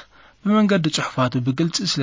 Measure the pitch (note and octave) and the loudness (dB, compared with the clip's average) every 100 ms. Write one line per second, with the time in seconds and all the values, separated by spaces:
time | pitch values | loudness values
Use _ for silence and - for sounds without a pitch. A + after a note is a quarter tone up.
0 | - - - _ G3+ G#3+ G#3 G3 D#3 - | -12 -20 -20 _ 0 2 4 2 0 -2
1 | - - B2+ B2+ B2 C3 E3 - F3+ D3 | -4 -2 0 0 -2 0 0 -2 -4 -2